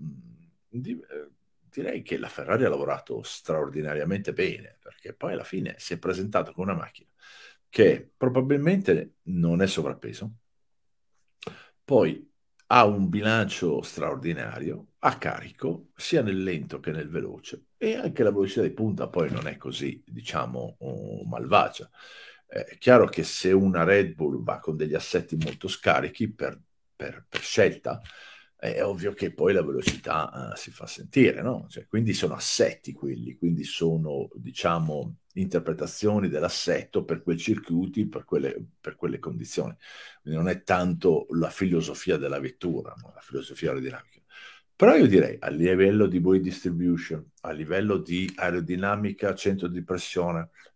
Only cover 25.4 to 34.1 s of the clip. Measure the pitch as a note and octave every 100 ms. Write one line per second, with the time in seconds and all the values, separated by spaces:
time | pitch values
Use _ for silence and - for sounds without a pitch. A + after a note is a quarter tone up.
25.4 | D#2 C#2+ - - G2 C#2+ C#2 - G#2+ -
26.4 | C2+ - _ _ _ - C#2 - - -
27.4 | - - F#2 - - C#2 - - - -
28.4 | _ _ A1 - G2 F#2 G2 - F2 -
29.4 | F2 F#2+ D2+ C2 - - - D#2 D2+ C2
30.4 | A#1 - - - - - - C#3 G#2+ -
31.4 | A#2 - - - - A2 A2+ - F2 C2+
32.4 | - - A2+ - - C#2 C#2 A#1+ A#1 C2
33.4 | E2+ E2 C#2 - E2 D#2+ D#2